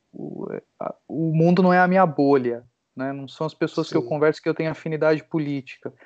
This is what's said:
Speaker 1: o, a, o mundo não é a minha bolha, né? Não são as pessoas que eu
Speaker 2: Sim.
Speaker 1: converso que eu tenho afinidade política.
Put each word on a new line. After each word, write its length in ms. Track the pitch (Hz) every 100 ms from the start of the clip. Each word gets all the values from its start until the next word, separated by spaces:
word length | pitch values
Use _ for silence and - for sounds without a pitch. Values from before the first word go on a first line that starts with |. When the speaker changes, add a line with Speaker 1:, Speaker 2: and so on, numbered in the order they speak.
| _
Speaker 1:
o, 340 | - - - - - - -
a, 160 | - - -
o 240 | 131 160
mundo 280 | 160 165 180
não 120 | 185
é 60 | 180
a 80 | 180
minha 180 | 185 185
bolha, 580 | 135 139 139 123 117 - _ _ -
né? 160 | 131
Não 160 | 139 135
são 180 | - 156
as 80 |
pessoas 360 | - 160 - 156
que 80 | 160
eu 40 |
Speaker 2:
Sim. 60 | 120
Speaker 1:
converso 340 | 151 151 151
que 60 | -
eu 60 |
tenho 180 | 156 160
afinidade 500 | 151 165 156 156 156
política. 720 | - 165 143 139 131 - 131 -